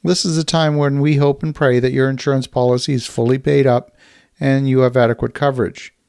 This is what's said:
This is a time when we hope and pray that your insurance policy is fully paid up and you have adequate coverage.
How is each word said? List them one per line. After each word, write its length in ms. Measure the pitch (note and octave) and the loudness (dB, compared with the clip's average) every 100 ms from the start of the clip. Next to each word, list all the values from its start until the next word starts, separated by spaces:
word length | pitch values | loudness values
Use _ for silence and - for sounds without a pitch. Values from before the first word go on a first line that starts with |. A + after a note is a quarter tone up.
This 240 | E3+ F3+ F#3 | -2 -2 -2
is 100 | D#3+ | -2
a 80 | |
time 320 | D#3 E3 D#3 D3 | -2 0 0 0
when 240 | C#3+ C#3 | 0 0
we 160 | C#3+ C#3+ | 2 2
hope 260 | C#3+ C#3+ | 2 0
and 120 | D#3+ | -6
pray 260 | D3 C#3 B2 | 0 2 2
that 140 | B2+ | 0
your 160 | C3 C3 | 0 0
insurance 360 | C3+ - C3+ B2+ | -2 -2 -2 -2
policy 460 | B2+ B2 B2 - | -2 0 0 -2
is 140 | C3 - | -4 -4
fully 320 | - A#2 C3 | -2 0 0
paid 280 | D3 C#3+ C3+ | 0 2 2
up 300 | B2 - _ - _ _ _ | 0 -2 _ -20 _ _ _
and 300 | C#3 C3+ C3+ | 0 0 2
you 120 | C3 | 2
have 180 | B2+ B2 | 2 2
adequate 340 | A#2 A#2 A2+ | 2 0 -4
coverage. 640 | - C#3+ C3 G2+ - - _ | -2 -2 -2 -4 -6 -20 _